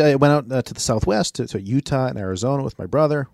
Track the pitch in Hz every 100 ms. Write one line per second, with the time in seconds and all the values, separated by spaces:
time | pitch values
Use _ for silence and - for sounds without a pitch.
0 | 151 139 147 147 117 131 - - - 110
1 | 185 208 175 - - 101 98 135 - 135
2 | 131 - 95 92 120 139 135 - 95 139
3 | 151 147 135